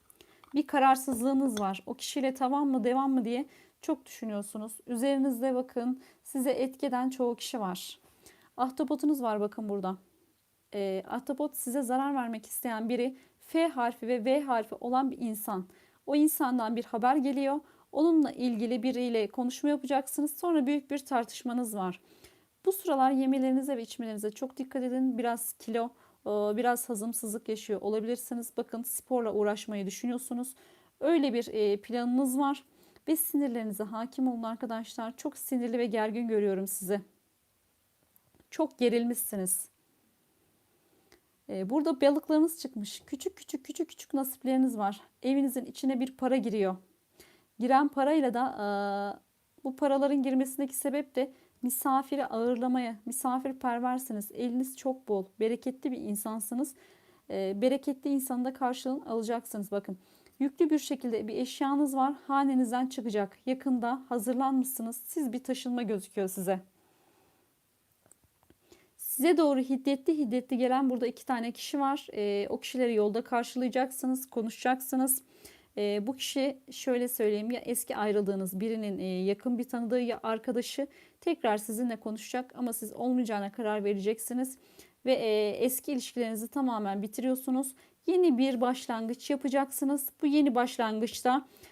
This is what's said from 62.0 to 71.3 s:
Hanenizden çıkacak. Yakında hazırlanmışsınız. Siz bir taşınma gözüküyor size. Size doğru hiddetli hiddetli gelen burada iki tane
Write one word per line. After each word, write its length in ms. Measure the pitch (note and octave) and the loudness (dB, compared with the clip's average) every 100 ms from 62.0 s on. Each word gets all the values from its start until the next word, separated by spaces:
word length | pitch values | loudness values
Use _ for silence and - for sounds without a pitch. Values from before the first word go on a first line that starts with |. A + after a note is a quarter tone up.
| C4+ C#4 - | 0 0 0
Hanenizden 600 | C#4 C#4 B3+ A#3 B3 C4 | 2 4 4 2 2 0
çıkacak. 500 | C4 A3 G#3 G3 - B3+ | -2 -2 0 -2 -4 -4
Yakında 560 | C4 C4+ B3+ A#3 C4 - | -2 0 0 0 -2 -2
hazırlanmışsınız. 920 | A#3+ G#3+ B3+ C4+ C4 B3+ - A3+ - - | -2 0 0 2 2 0 -2 -6 -8 -6
Siz 280 | E4 C4 | -2 -2
bir 100 | B3 | -2
taşınma 400 | B3+ C4 B3+ A#3+ | -4 -4 -2 -2
gözüküyor 440 | A3 G#3 - G#3 F#3+ | 0 -2 -4 -2 -2
size. 320 | F#3+ F#3 F#3 - _ _ _ _ _ _ _ _ _ _ _ _ _ _ - _ _ _ _ _ - _ - | -2 -2 -2 -4 _ _ _ _ _ _ _ _ _ _ _ _ _ _ -20 _ _ _ _ _ -20 _ -14
Size 400 | - - D#4 E4 | -8 2 4 6
doğru 220 | D4+ C4 | 6 4
hiddetli 580 | C4 C4 C#4 C4+ F4 D#4 | 2 0 0 0 0 0
hiddetli 400 | A#3+ B3 B3+ B3 | 0 0 0 0
gelen 320 | B3+ C4 C4+ | 2 4 2
burada 180 | B3 B3 | 2 -2
iki 180 | B3 | -4
tane 260 | - | -4